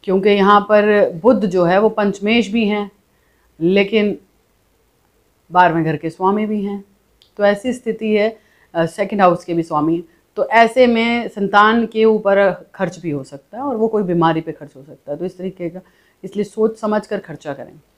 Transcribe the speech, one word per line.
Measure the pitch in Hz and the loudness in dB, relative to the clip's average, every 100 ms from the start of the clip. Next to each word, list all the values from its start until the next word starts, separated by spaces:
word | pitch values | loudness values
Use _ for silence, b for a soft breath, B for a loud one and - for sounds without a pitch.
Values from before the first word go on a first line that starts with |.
क्योंकि | - 190 208 | -4 0 2
यहाँ | 202 196 208 | 4 6 4
पर | 202 208 208 208 160 | 4 2 4 2 0
बुध | 165 214 214 196 | 0 2 2 2
जो | 180 | 0
है | 170 190 | 2 2
वो | 220 | 2
पंचमेश | 220 202 196 208 233 196 | 0 -4 -2 0 0 0
भी | 226 202 | -2 -2
हैं | 208 202 _ _ _ _ _ _ - | -2 -6 _ _ _ _ _ _ -4
लेकिन | 165 196 196 220 208 - _ _ _ _ _ _ _ _ _ _ _ _ _ | 0 0 0 0 -2 -4 _ _ _ _ _ _ _ _ _ _ _ _ _
बारहवें | 175 180 165 | 2 4 2
घर | 160 151 | -2 -4
के | 160 | -6
स्वामी | - 185 208 214 | -4 -2 0 -2
भी | 214 202 | -4 -6
हैं, | 202 196 _ _ _ _ - | -8 -14 _ _ _ _ -2
तो | |
ऐसी | 202 208 254 | 0 0 -2
स्थिति | 247 226 220 220 214 | -6 -6 -6 -2 0
है, | 220 220 b b b 170 | 0 -4 b b b -4
अ, | 165 | -4
सेकंड | - 196 208 | -4 -4 2
हाउस | 180 170 - | 2 2 -2
के | |
भी | 170 | -6
स्वामी, | 165 151 156 170 - b b - | -4 -2 -2 -2 -6 b b -6
तो | - | 0
ऐसे | 220 226 254 247 | 2 4 4 2
में | 226 233 240 214 | 2 0 -2 -6
संतान | 208 196 208 214 233 226 | -6 0 4 4 4 0
के | 220 220 | 2 2
ऊपर | 214 196 196 196 180 - - | 2 2 2 2 0 -8 -8
खर्च | 180 175 | -8 -6
भी | 170 | -8
हो | 143 | -8
सकता | 131 139 _ 220 | -8 -18 _ -10
है | |
और | 285 226 | -8 -4
वो | 220 | -2
कोई | 214 | -2
बीमारी | 185 175 165 165 | -2 0 0 -2
पे | 165 | -6
खर्च | 147 143 135 | -12 -16 -20
हो | |
सकता | 147 139 - | -20 -20 -14
है, | 147 | -10
तो | 175 | -10
इस | 175 | -10
तरीके | 185 185 170 | -14 -10 -12
का, | 180 - _ _ _ | -12 -20 _ _ _
इसलिए | 190 208 202 | -12 -8 -8
सोच | - 220 220 | -2 -4 -2
समझ | 214 214 202 | -4 -4 -4
कर | 196 | -10
खर्चा | 185 147 151 | -12 -14 -12
करें। | 139 - 156 _ | -12 -14 -20 _